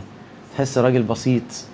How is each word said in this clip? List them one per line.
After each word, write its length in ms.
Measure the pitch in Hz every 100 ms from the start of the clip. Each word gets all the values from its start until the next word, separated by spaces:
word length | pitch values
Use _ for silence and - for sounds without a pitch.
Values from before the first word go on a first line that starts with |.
| 98 - - - - -
تحس 220 | 135 131
راجل 260 | 123 127
بسيط، 400 | 110 113 131 123 117 - -